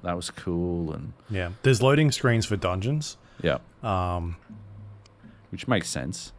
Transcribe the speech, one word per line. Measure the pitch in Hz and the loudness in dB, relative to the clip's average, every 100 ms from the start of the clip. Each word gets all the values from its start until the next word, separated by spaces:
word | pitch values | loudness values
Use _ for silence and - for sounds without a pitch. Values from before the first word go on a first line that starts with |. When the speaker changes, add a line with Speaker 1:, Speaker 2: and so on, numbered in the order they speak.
Speaker 1:
that | 87 87 | -6 -4
was | 85 | -6
cool. | - - 85 87 87 80 | -8 -4 -2 0 -2 -4
And | 76 - - - | -6 -10 -12 -6
Speaker 2:
Yeah, | 98 87 101 | -4 -4 0
there's | 131 117 | 4 6
loading | 131 147 151 | 6 6 6
screens | - 127 113 - | 4 2 2 2
for | 101 | 0
dungeons. | 90 90 110 151 147 - - - | 0 0 -2 -2 -4 -12 -20 -2
Speaker 1:
Yeah. | 85 65 - - | 0 0 -4 -8
Speaker 2:
Um, | 113 92 90 87 85 82 - - - - - - - - - - - | -2 0 0 -2 -4 -8 -14 -20 -18 -18 -18 -20 -20 -20 -20 -20 -14
Speaker 1:
Which | - - | -8 0
makes | 110 - | 0 0
sense. | - 67 - - | -4 -6 -8 -12